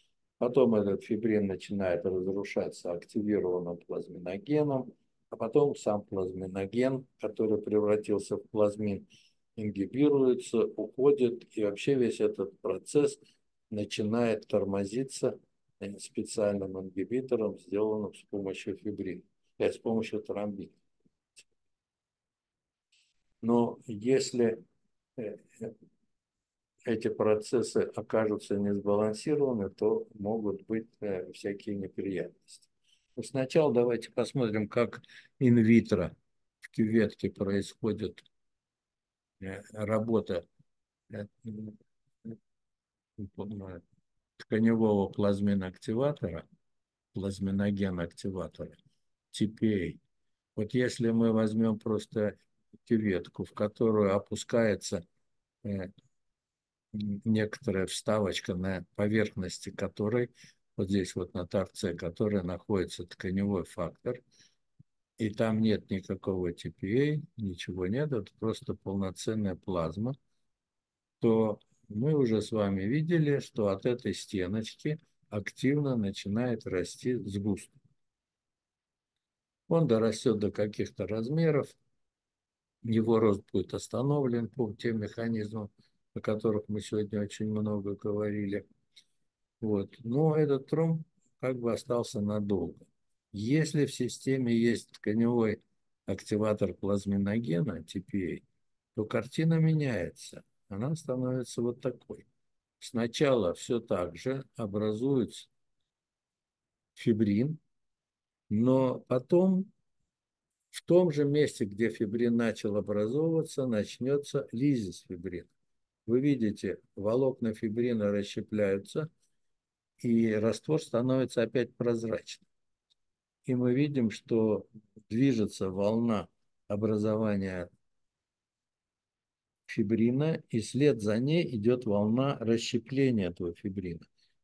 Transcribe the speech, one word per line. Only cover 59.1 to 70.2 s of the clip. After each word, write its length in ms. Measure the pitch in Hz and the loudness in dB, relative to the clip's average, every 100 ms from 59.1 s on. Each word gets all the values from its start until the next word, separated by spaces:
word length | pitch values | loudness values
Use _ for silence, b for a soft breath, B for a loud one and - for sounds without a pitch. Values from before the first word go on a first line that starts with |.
| 110 104 - 90 - - | 2 0 -2 -8 -8 -10
которой, 600 | - 92 - 104 120 123 B B B _ - | -6 -6 -2 -2 0 -2 B B B _ -6
вот 120 | 95 | -2
здесь 260 | 101 92 - | 0 0 -4
вот 180 | 87 | -6
на 140 | 92 90 | -6 -4
торце, 480 | 104 95 - 98 82 | -2 -4 -4 -4 -4
которой 480 | 87 87 107 101 | -6 -2 0 0
находится 640 | 87 90 - 101 85 - 90 | -2 -6 -2 -2 -2 -6 -14
тканевой 600 | - 95 95 101 98 80 | -10 -4 -2 0 0 -4
фактор, 560 | - 82 - 120 - _ b b b _ _ _ _ _ - | -6 -8 -6 -8 -8 _ b b b _ _ _ _ _ -6
и 140 | 110 | -4
там 300 | 104 113 110 | 0 0 2
нет 280 | 110 95 - | 2 0 -2
никакого 640 | 98 92 95 - 95 87 | -6 -6 -6 -4 -2 -2
Т 180 | 85 - | -6 -10
П 440 | - 95 120 147 151 | -8 -2 0 0 -2
А, 260 | 147 - | -6 -8
ничего 460 | 98 87 - 92 90 | -6 -6 -8 -4 -2
нет, 240 | 120 151 | -2 -2
это 200 | 127 90 - | -4 -6 -6
просто 360 | 110 104 - 98 | -4 -4 -6 -8
полноценная 800 | - 98 95 90 - 110 101 90 | -6 -4 -4 -4 -4 -2 -2 -4
плазма, 580 | - 90 80 82 117 139 | -4 -2 -2 -2 -4 -6